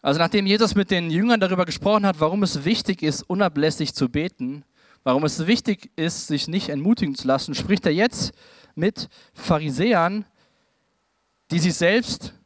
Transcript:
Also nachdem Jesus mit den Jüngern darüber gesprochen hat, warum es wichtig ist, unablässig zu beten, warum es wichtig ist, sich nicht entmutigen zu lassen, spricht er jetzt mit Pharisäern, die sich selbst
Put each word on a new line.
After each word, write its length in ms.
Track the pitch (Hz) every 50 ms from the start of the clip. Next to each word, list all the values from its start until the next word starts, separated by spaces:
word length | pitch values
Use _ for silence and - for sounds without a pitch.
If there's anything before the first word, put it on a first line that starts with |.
Also 180 | - 139 143 156
nachdem 260 | 170 170 - 208 196
Jesus 300 | 196 202 220 233 202 -
mit 140 | 202 190 -
den 200 | 196 175 170 165
Jüngern 300 | 160 170 208 240 240 220
darüber 240 | 190 185 185 180 180
gesprochen 420 | 175 - - - 196 214 208 202
hat, 140 | 196 180 151
warum 240 | 156 156 180 208 202
es 200 | 180 - 147 139
wichtig 380 | 170 233 - - - 190 -
ist, 200 | - 156 151 -
unablässig 720 | - _ 175 190 208 180 151 143 147 156 156 - 156 - -
zu 140 | - 139 123
beten, 560 | - 147 156 185 _ _ 127 127 139 147 - _ _ _ _ _ _ _
warum 220 | _ 131 127 139 156
es 240 | 151 - - 160 170
wichtig 420 | 233 240 - 240 202 - - - _
ist, 320 | - 156 170 - - - -
sich 180 | 156 143 -
nicht 220 | - 165 190 - -
entmutigen 480 | 147 139 147 196 233 - 208 151 135
zu 100 | - -
lassen, 280 | 131 135 135 - - 143
spricht 320 | - - - 202 190 -
er 60 | 175
jetzt 400 | 151 175 214 247 - - - - - _ - - - - - _ _
mit 320 | - 165 202 - - - - _ - - _
Pharisäern, 920 | _ - - - 175 151 156 151 131 131 180 240 233 180 165 175 196 214 202 _ _ _ _ _ _ _ _ _ _ _ _ _ _ _ _ _ _ _ _ _ _ _ _ _
die 80 | 165 170
sich 160 | 156 180 156
selbst 600 | - 170 170 202 240 240 - - - - - - _ _